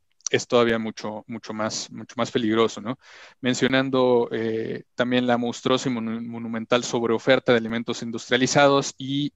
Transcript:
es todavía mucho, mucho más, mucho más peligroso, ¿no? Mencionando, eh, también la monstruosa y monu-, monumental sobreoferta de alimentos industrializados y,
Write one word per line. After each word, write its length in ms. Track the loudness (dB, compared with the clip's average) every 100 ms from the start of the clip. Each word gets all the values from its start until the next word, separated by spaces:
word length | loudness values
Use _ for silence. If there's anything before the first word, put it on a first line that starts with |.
| _ _ -2
es 160 | -2 2
todavía 320 | 2 4 0
mucho, 460 | -4 -8 -10 -10 -12
mucho 260 | -12 -10
más, 380 | -6 -4 -6 -10
mucho 240 | -14 -12 -6
más 140 | -2
peligroso, 500 | 0 2 2 2 0
¿no? 180 | -10 -10 -12 -20 -20 -6
Mencionando, 880 | -2 0 2 2 2 2 4 4 2
eh, 520 | -2 -4 -4 -6 -8 -10
también 320 | -2 0 2 2
la 100 | 2
monstruosa 520 | 0 -4 0 0 0
y 40 |
monu-, 300 | -4 -6 -8
monumental 600 | -10 -10 -8 -6 0 0
sobreoferta 680 | 0 -2 0 0 4 2 4
de 60 | 2
alimentos 420 | 2 -6 -6 -8
industrializados 920 | -6 -8 -2 0 2 4 6 4 0 -8
y, 360 | -6 -4 -4